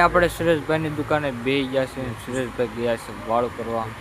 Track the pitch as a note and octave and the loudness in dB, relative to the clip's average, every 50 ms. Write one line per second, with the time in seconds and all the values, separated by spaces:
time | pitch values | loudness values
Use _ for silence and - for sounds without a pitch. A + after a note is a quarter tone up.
0 | F3 E3+ D#3 F3+ F3 E3 - - E3+ E3 E3+ D3+ C3+ D3+ D#3 D#3+ D#3+ D#3 D3 D3 | 6 6 6 6 4 4 2 2 2 2 2 2 2 0 0 0 0 -2 -2 -4
1 | D3 - D#3 D3+ D3 C#3+ B2+ A#2+ A#2 C3 C3+ C#3 C3+ B2+ C3 C3+ C3 B2+ - B2+ | -2 0 0 0 0 -2 -4 -4 -2 0 0 0 0 0 0 0 -2 -2 -4 -6
2 | C3 B2+ A2 G#2 - - B2 C3 C3 A#2 G#2+ - B2 A2+ G#2+ A#2 A#2 A#2+ A#2 A2+ | -6 -6 -8 -8 -8 -6 -4 -4 -4 -4 -2 -2 -2 -2 -2 -2 0 0 0 -2
3 | - - G#2+ G2+ G#2 A2 A2+ A#2+ B2 A#2 G2+ A2 A2+ A2+ A#2 A2+ A2+ A2+ A2+ - | -4 -8 -12 -8 -4 0 2 2 2 0 -2 -6 -6 -4 -4 -4 -4 -4 -8 -12